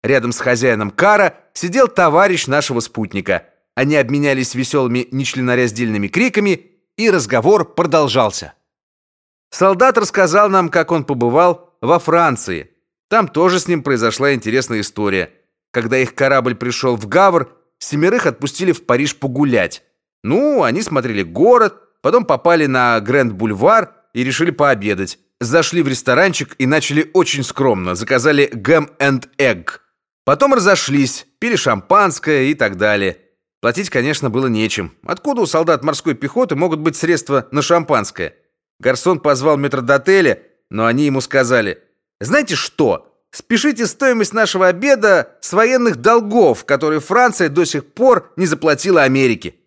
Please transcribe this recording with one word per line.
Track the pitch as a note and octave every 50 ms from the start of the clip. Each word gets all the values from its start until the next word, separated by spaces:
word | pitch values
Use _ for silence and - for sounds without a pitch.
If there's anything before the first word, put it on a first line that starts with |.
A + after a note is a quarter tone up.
Рядом | - A2 C#3 C3 A#2 A#2+
с | A#2+ -
хозяином | - B2+ B2 A2+ B2 B2+ A#2 G#2+ G#2+ G2+
кара | - - F3 G3+ G#3+ G3+ G3 E3 - _ _ _ _
сидел | - - F3 F3+ C4 C4 -
товарищ | - - F3+ D#3+ D3 E3+ G3+ G3+ F3+ D#3+ -
нашего | C3 C3 D3 D3+ - C3 A#2
спутника. | A2 - _ - A2 F#2 - G2 F#2 - F#2+ E2+ - _ _ _ _ _ _
Они | B2 C3 C#3+ D3+
обменялись | D3 C3 A2+ C#3 C#3+ C#3+ C#3+ C3+ C3 B2+ - -
весёлыми | B2 C3 - - C#3+ C3 A#2+ A#2+ B2 B2 -
нечленораздельными | - C3+ C3+ - - C3 B2+ B2 B2 B2 B2 A#2 G#2 A2+ B2 A2+ G#2+ G#2 G2+ F#2+
криками, | - F3 A#3 B3+ - A3 G3+ G3+ F3+ - - _ _ _ _ _ _
и | - A3 A3+
разговор | G3 F3 A#2+ G#2 - A#2+ A2 E3 G#3 G3+ E3 - _
продолжался. | - E3+ D#3+ C#3 D#3 D3+ C3 A#2 C3 A#2 G#2 - - - D2 - _ _ _ _ _ _ _ _ _ _ _ _ _ _ _ _ _ _ _
Солдат | - - F3+ F#3+ G3 F3 B3+ C4 B3+ A#3
рассказал | G#3 - - G3+ F#3+ E3 D#3 G#3 G#3 G#3
нам, | F#3+ F#3+ F3+ D#3+
как | - F3 D#3+ D#3+
он | E3+ D#3+ C#3
побывал | - C#3+ B2 B2 A#2+ A#2+ D3+ F3 F3 E3+ - - _ _ _
во | - B2 E3 E3+
Франции. | E3+ D#3+ D#3+ E3+ E3+ D#3 B2+ - - G#2 F2+ D#2 C#2 _ _ _ _ _ _ _ _ _
Там | G3+ A3+ G3+
тоже | - - D3 F3 F#3 F3+ F3+
с | - -
ним | F3 D#3
произошла | B2 C#3+ C3+ A#2 A2+ A2+ G#2+ - C3+ C#3+ C#3
интересная | A#2+ - A2 A2+ C3 B2 - A#2+ G#2+
история. | G2+ - _ - G#2 G2+ G2 F#2+ F2 - _ _ _ _ _ _ _ _
Когда | - B2 A2+ A2+ B2 C3
их | C3 B2 -
корабль | - C#3 C3+ C#3 C3+ A#2+ B2+ A#2+
пришёл | - A#2+ B2 A#2+ - - B2+ A#2+
в | G#2+ G#2 G2+
Гавр, | - F3+ G3 G3 F3 E3 C3 - _ _ _ _ _ _
семерых | - - D3 D3 D#3 F#3 A3 B3 B3
отпустили | E3 A#2+ - C#3+ C#3 - - F3+ F#3
в | E3+ - -
Париж | - B2 B2 C#3+ C#3+ -
погулять. | _ - C3+ B2 C3+ D3 C#3 A#2+ G#2+ F2+ E2 - - _ _ _ _ _ _ _ _
Ну, | - G#2 C#3+ G#3+ C#4+ D4+ D4 A#3+
они | D#3+ A#2 A#2+ F3+
смотрели | A3+ - E3 C3+ A#2+ B2 A2 G2+
город, | F#2+ E2 E2 G#2 D#3+ A3+ B3 A#3+ A3 G3 - _ _ _ _ _
потом | - D3 F3+ B3 A3
попали | - D3+ B2+ - E3+ E3+ E3 D3+
на | C#3 C3 B2+ B2 B2 A#2 A2+
Гранд-Бульвар | G#2 G#2+ B2 C#3+ C3 A#2 G#2 F#2 A2+ A2 G#2 F#2+ A#2+ F3+ A3 A3+ F3+ - _ _ _ _ _
и | A#2+
решили | B2 C3 C3 - E3 E3+
пообедать. | D3 - D3 C#3 C3 G#2 G2 G#2+ G2+ F#2 G2 F#2 - _ _ _ _ _
Зашли | B2 A2+ C3+ E3 D#3 - E3 E3+
в | D#3+ C#3
ресторанчик | C3 - - - B2 C3+ F#3 G3 E3+ - C#3 - - _
и | C3
начали | B2+ D3+ D#3 - - C#3+ D3+ D#3+ D#3 _
очень | F#3 F3 - - C#3
скромно. | B2+ - - - C3+ C3 G#2+ F#2 F2+ F2+ F2+
Заказали | F2 A2+ - C3+ B2 A#2 D#3 D3 C#3+ C#3+ - -
ham | A#2 F#2+ B2+ E3 D#3+ D3 - _ _
and | C#3 C#3 C#3 B2+ - _ _ -
egg. | C#3+ B2+ G#2+ F2 E2 - - - _ _ _ _ _ _ _ _ _
Потом | - C#3+ C#3+ C#4 C#4 C4+
разошлись, | A#3+ F#3 G3 G3 - - - C#3 C#3+ C#3 B2 - - - _ _ _
пили | - A#3+ A#3
шампанское | E3+ - C#3 A2+ G2 - _ - - - F#3 D3 - - D#3 D3+ C3+ C3
и | C#3 D3+
так | - B2 G#2 G2
далее. | F2+ G#2+ G#2+ G#2 G2+ G2 F#2 E2+ _ _ _ _ _ _ _ _ _
Платить, | - A#2 A#2+ F3+ G3+ -
конечно, | - C3 A#2+ C#3+ D#3 - - C3
было | C3 C3+ C3+
нечем. | C3 A2+ G#2+ A2 G#2+ - G#2+ F#2 D#2+ _ _ _
Откуда | - - - - D4 C#4 A#3+
у | G3+
солдат | D3 - D#3+ E3 E3+ D#3+ B2+
морской | A#2+ D#3+ D3 - - E3 C#3
пехоты | - C#3+ C3+ - A#3+ B3+ - D3+
могут | C3+ E3+ F3+ D#3+ D#3
быть | D3+ E3 -
средства | - - D#3+ F3 - E3+ - C#3+ C3 A#2 _
на | C3 D3
шампанское? | C#3+ - F3 E3+ D3+ - D3 A#2 G2+ - - - F2 D2+ _ _ _ _ _ _ _ _ _ _
Гарсон | - B2+ C3 - - F3+ F#3 C#3+
позвал | - D3+ C#3 B2+ C3+ D#3 D3+
метрдотеля, | C#3 C#3 C#3 - C3 B2 A#2 C#3+ C#3 C#3 F#3 F#3+ G3 F3+ C#3 - - _ _ _ _ _ _
но | - G#2+ A2+
они | A#2 A#2 C3+ D3+
ему | D3 C3+ C3+
сказали: | B2 - - C3+ C3 A#2 B2+ A#2+ G#2+ G2 E2+ - _ _ _ _ _ _ _ _
«Знаете | G2+ B2+ G3+ D4 C#4+ - F3
что? | - - - _ - D#3 A2+ F2+ - _ _ _ _ _ _
Спишите | - - - _ A#3 A#3 - D4+ C4+ A3 A#3 F#3+
стоимость | - _ C#4 C4 B3 A3+ G#3 -
нашего | - A3+ A3 - - F#3 F#3 F3+
обеда | F3+ F3 A#3 C#4+ C#4 A3+ G3+ G#3+ F#3+ E3 A#2 - _ _
с | - -
военных | F3 G3 A3+ A#3+ C4 B3+ A#3+ A#3 E3+
долгов, | A#2 A#2 G#3+ A#3 A#3 A3 G#3 G#3 A#3+ G#3 D3 A#2 - -
которые | - C#3+ C3 D#3 D3+ D#3 D#3
Франция | C#3 - F#3 A#3+ B3 B3 - - F#3 D#3
до | C#3 E3 F3
сих | - - D3 -
пор | _ _ - B3 C4 A#3+ F#3 - _ _
не | - F#3+
заплатила | E3 D3+ D3 D#3 D#3+ D3 C#3 - F#3+ F#3 D#3+
Америке». | C#3 C3 C3 C3+ C3+ B2 A2+ - - E2 _ _ _